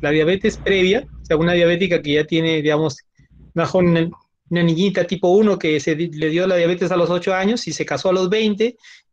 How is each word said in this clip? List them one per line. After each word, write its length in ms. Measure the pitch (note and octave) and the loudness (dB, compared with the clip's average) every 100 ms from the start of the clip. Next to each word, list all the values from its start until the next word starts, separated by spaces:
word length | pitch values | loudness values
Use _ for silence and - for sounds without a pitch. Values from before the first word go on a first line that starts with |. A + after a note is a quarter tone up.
La 100 | D3 | -2
diabetes 460 | D#3 D#3 F#3+ G#3+ - | 0 2 0 -2 -2
previa, 500 | - G3 F#3 A3+ C#4+ - | 0 2 2 0 -2 -10
o 20 | |
sea, 120 | - D#3 | -2 0
una 160 | E3+ | 2
diabética 500 | F3 E3+ F3 F#3 E3 | 2 2 2 0 -2
que 120 | D3 | 0
ya 100 | D3 | -2
tiene, 360 | D3+ E3 E3 D#3+ | 0 0 0 0
digamos, 380 | D3 D3+ D#3 - _ _ _ - - | 0 0 0 -4 _ _ _ -20 -10
una 120 | E3+ D#3+ | -4 -2
joven, 460 | F#3 F3 E3 E3 - _ _ - | 2 2 2 0 -6 _ _ -6
una 120 | F3 | 0
niñita 420 | E3+ D#3+ G3 F#3+ | 0 2 0 0
tipo 240 | F3 F#3 F3+ | -2 0 2
uno 300 | G3 G#3+ F#3+ | 4 4 2
que 200 | E3+ D3+ | 0 -2
se 160 | E3 | 0
di-, 160 | D#3 E3+ | -2 -4
le 180 | D3+ D#3 | -4 -4
dio 160 | E3 F#3+ | -2 0
la 100 | F3+ | 2
diabetes 340 | E3+ F3+ F3 | 0 0 -2
a 60 | F3+ | 0
los 120 | E3+ | 0
ocho 260 | F3 F3 | 0 -2
años 340 | F#3 G3 A#3 - | 0 0 -2 -4
y 40 | |
se 140 | D3 D#3 | -6 -4
casó 220 | C#3+ F#3+ | -4 0
a 40 | |
los 160 | F#3 F#3 | 0 0
veinte 480 | G#3+ A3 G3+ A3+ - - - _ | 0 0 0 -2 -4 -18 -20 _